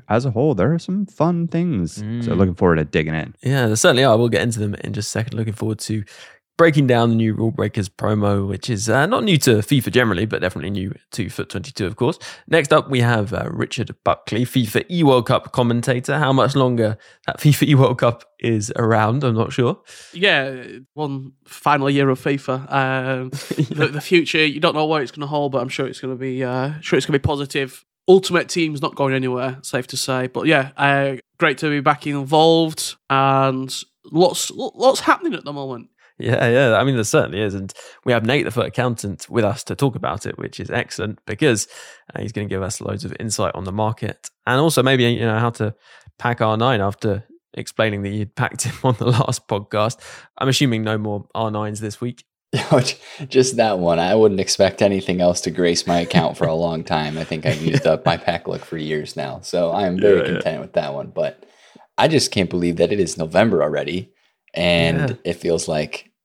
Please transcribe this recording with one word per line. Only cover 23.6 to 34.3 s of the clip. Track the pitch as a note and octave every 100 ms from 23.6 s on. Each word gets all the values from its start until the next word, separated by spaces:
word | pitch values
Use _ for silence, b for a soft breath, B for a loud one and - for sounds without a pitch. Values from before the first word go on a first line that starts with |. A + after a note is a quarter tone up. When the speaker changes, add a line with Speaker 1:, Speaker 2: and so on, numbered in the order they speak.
| C#3+
Speaker 3:
the, | D3+ D3
the | D3
future, | - F3 D3 D#3+
you | D#3 C#3+
don't | E3
know | D3+ D#3
what | D#3
it's | B2
gonna | - C#3+
hold, | D3 C#3+
but | C3
I'm | A#2+
sure | - C3+
it's | C3
gonna | C3 B2+
be, | C3 B2+
uh, | B2+ B2+ C3+ D3+
sure | - D3+
it's | C#3+
gonna | D3
be |
positive. | D3 C#3+ C#3 D#3 C3+ - _ _ -
Ultimate | F#3+ F#3 F3 C3
Team's | - D#3+ D3
not | D3+ -
going | C#3
anywhere, | C3 B2+ B2+ C3 C3
safe | - C3 B2
to | B2+
say. | - C3 B2+
But | B2 C#3+
yeah, | D3+ C3+ -
uh, | C#3+ C#3 C#3 C3 - _
great | D#3+ C3+
to | D#3
be | D3
back | C#3 C#3+
involved, | D3+ C#3+ C3+ D#3 D#3+ E3 E3 D#3 - - _
and | C3+ C3+ C3+ C3+ C3 C3 - - _ -
lots, | D3+ F3+